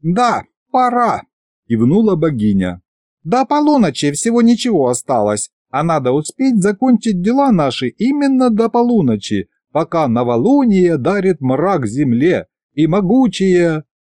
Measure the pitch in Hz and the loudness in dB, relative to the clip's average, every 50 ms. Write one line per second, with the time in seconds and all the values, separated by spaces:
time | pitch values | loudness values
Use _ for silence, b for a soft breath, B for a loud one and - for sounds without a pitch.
0 | - 160 175 208 247 240 196 113 - _ _ _ _ _ - 254 254 247 240 240 | -2 -2 0 0 0 0 0 -2 -6 _ _ _ _ _ -2 0 0 2 2 0
1 | 240 220 143 113 - _ _ _ _ _ _ _ _ _ 120 110 113 127 151 208 | 0 0 -2 -4 -8 _ _ _ _ _ _ _ _ _ -2 0 2 2 4 4
2 | 233 214 190 165 156 165 147 117 104 107 101 98 92 90 87 92 _ _ _ _ | 2 2 2 0 0 -2 -2 0 0 0 0 0 0 -2 -6 -10 _ _ _ _
3 | _ _ _ _ _ 160 190 254 269 262 294 294 294 294 302 277 220 165 135 - | _ _ _ _ _ -4 -2 -2 0 0 0 0 2 2 2 2 2 0 -2 -2
4 | - 147 143 147 - 233 226 240 233 233 247 - - 254 220 170 135 123 123 120 | -4 -4 -4 -2 -4 -2 0 2 4 4 2 2 0 -2 0 0 0 0 0 -2
5 | - - 135 117 104 104 104 101 - - _ _ _ _ - 131 156 170 165 156 | -2 -2 -2 0 0 0 -2 -2 -6 -10 _ _ _ _ -6 -4 -2 0 -2 0
6 | 131 123 127 143 147 - - _ 262 269 247 214 175 202 208 190 254 262 247 220 | 0 0 -2 -2 -2 -6 -6 _ -2 0 0 2 0 0 -2 0 0 0 0 0
7 | - 233 214 180 175 202 240 269 285 277 226 175 151 135 123 - 135 120 - _ | 0 -2 -4 -2 -2 -2 0 0 2 2 2 2 2 0 -2 -4 -6 -8 -6 _
8 | 196 247 285 294 285 277 269 254 262 247 220 202 226 226 - 240 240 240 240 220 | -2 -2 0 0 0 0 2 2 2 0 2 0 -2 0 0 0 0 2 2 2
9 | 165 127 110 104 - - 107 101 92 _ _ _ _ _ _ 147 165 156 - 165 | 2 2 0 -2 -4 -4 -6 -6 -6 _ _ _ _ _ _ -4 -4 -2 -2 -2
10 | 156 135 113 120 123 120 120 117 131 208 277 285 277 240 202 190 180 175 165 147 | 0 0 0 -2 0 0 0 0 2 2 2 2 2 2 2 2 2 2 0 0
11 | 120 147 190 202 185 190 185 151 131 127 131 135 156 190 202 170 127 104 104 135 | -2 -2 -2 0 0 -2 -2 -2 -2 -2 -2 0 0 0 -2 -2 -2 -4 -4 -2
12 | 147 135 117 120 135 175 175 110 82 _ _ _ _ _ _ 139 156 160 160 202 | 0 0 0 2 2 0 0 0 -4 _ _ _ _ _ _ -2 0 0 0 0
13 | 202 170 214 262 262 226 - - 190 190 180 175 175 170 160 156 156 _ _ _ | 0 2 2 2 2 0 0 -2 0 0 2 2 2 0 -2 -4 -8 _ _ _
14 | _ _ _ | _ _ _